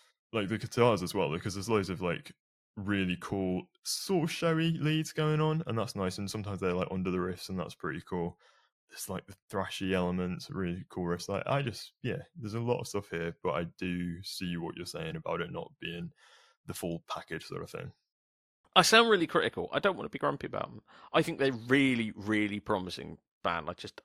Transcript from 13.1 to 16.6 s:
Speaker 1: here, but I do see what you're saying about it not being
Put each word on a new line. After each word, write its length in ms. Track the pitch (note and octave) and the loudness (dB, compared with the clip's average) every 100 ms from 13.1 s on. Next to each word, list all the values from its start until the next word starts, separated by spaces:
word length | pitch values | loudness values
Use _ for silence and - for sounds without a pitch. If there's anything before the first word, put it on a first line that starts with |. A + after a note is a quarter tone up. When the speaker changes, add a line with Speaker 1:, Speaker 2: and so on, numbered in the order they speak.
Speaker 1:
here, 240 | E2+ E2+ - | -4 -4 -4
but 80 | F2 | -2
I 140 | D2+ F2 - | -2 -4 -4
do 460 | F2+ F2+ F2 E2+ | -4 -2 -4 -6
see 340 | F#2+ - F#2 E2+ | -10 -8 -4 -4
what 180 | D#2+ - | -6 -8
you're 100 | F2 | -10
saying 300 | D#2+ D#2+ D#2+ | -8 -8 -6
about 260 | D#2+ E2+ | -4 -2
it 100 | E2+ | -2
not 200 | F2 - - | -6 -10 -10
being 320 | E2+ E2+ F2 - - - _ _ | -10 -8 -8 -12 -20 -20 _ _